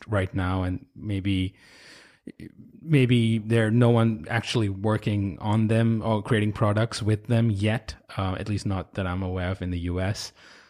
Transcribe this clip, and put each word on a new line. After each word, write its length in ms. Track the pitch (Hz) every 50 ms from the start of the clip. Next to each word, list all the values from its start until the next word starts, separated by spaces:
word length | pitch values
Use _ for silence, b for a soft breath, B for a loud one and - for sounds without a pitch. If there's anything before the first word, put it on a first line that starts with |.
| -
right 260 | - 110 101 92 - -
now, 280 | 98 92 90 95 95
and 240 | 92 90 90 90 - - -
maybe, 600 | - - 107 101 95 92 101 98 92 92 98 - B B B B B B B B B B B B B B - - - - - - - - - - -
maybe 580 | - 165 156 139 127 120 123 120 113 113 113 113
there 340 | 104 110 117 117 110 107
no 180 | 110 120 120 120
one 340 | 120 117 113 113 110 107 - -
actually 380 | 117 113 - - - 123 110 101
working 680 | 98 95 101 110 107 107 - 110 104 101 98 98 - -
on 260 | - 107 104 110 110
them 340 | 107 113 113 117 113 113 110 104
or 180 | 110 110 104
creating 300 | 98 - 117 107 104 107
products 500 | 104 - 117 104 104 110 113 113 - -
with 240 | 104 104 107 104 -
them 240 | - 120 113 117 117
yet, 460 | 104 98 104 107 110 113 - - - - _ - -
uh, 200 | - 98 95 95 -
at 100 | 98 104
least 180 | 104 98 -
not 280 | 104 98 92 87 - -
that 120 | 104 95
I'm 180 | 90 87 92 95
aware 260 | 92 92 92 90 90
of 100 | 95 -
in 120 | 90 90
the 80 | 90 87
U 200 | 85 90 87 90
S. 320 | 92 95 107 - - - - B B B B B B